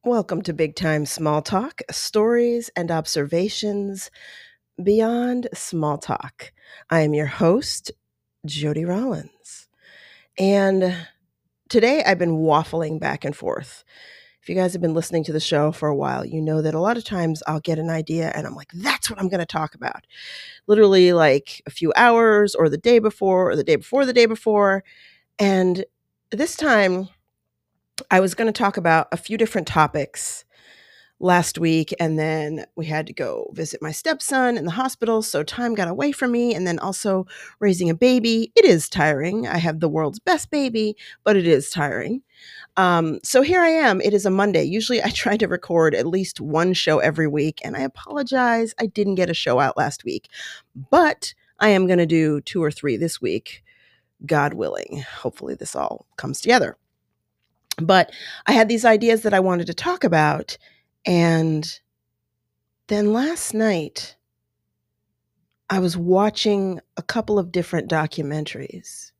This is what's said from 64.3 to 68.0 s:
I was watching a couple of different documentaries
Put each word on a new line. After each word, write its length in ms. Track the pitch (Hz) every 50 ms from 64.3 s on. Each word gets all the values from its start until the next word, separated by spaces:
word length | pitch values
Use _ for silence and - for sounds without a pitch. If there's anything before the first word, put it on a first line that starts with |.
| _ _ _ _ _ _ _ _ _ _ _ _ _ _ _ _ _ _ _ _ _ _ _ _ _ _ _ -
I 80 | 190 190
was 180 | 185 175 165
watching 840 | 180 170 175 185 190 202 214 208 - - 214 208 202 190 190 180 - _ _ _ -
a 40 |
couple 360 | - - - 233 214 - 208 202
of 120 | 180 175
different 400 | 170 180 170 - - 165 95 -
documentaries 1200 | 165 156